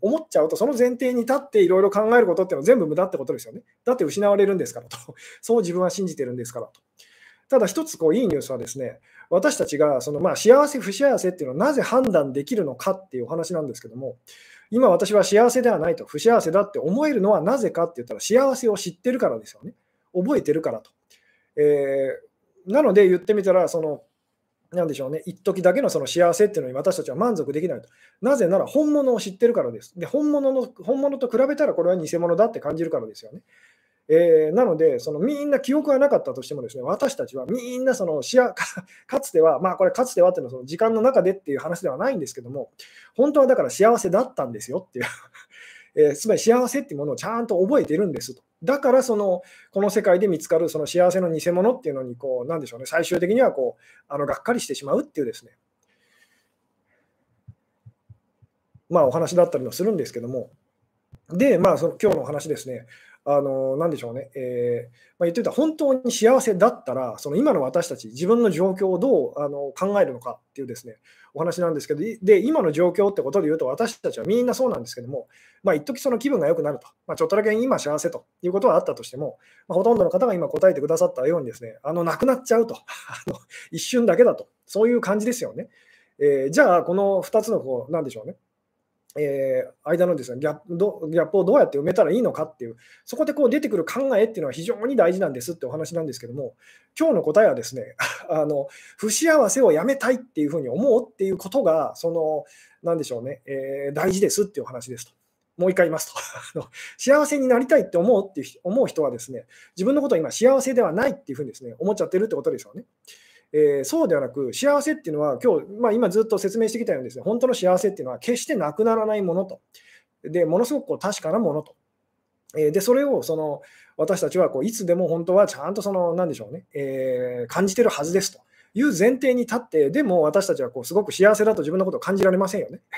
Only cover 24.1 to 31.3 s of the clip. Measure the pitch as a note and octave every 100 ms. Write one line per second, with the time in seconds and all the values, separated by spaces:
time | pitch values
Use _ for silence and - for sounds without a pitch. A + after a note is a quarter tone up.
24.1 | _ _ _ _ _ _ F3 D#3+ C3+ C3+
25.1 | D#3 F#3 F#3 G3+ F#3 F3+ G#3 A#3 D#3 C3
26.1 | E3 F3 E3 G#3 E3+ B2+ C3 E3+ E3 D3
27.1 | C3+ A#3+ F#3+ C#3 C#3+ F3 B2 - _ _
28.1 | _ A3+ C#4 F3 F#3+ C3+ C#4 D4+ D4 C4
29.1 | A#3 G3 F#3 A#3 G3 C3+ A2+ - F3+ D#3+
30.1 | C#4+ D4+ D4 C4+ C4 A#3 - E3+ C4+ C#4+
31.1 | C#4 A#3+